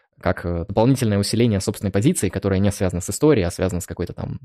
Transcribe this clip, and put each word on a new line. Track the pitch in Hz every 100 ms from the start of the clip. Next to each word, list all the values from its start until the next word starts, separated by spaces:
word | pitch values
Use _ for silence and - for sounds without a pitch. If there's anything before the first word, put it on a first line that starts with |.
| _ _
как, | - - 87
э, | 85 82
дополнительное | 104 117 135 113 101
усиление | 101 107 120 98
собственной | 101 - 98
позиции, | 101 120 185 98
которая | 95 98 95
не | 101
связана | - 92 87
с | -
историей, | - 151 120 85
а |
связана | - 92 90
с | -
какой-то | - 90
там | - - -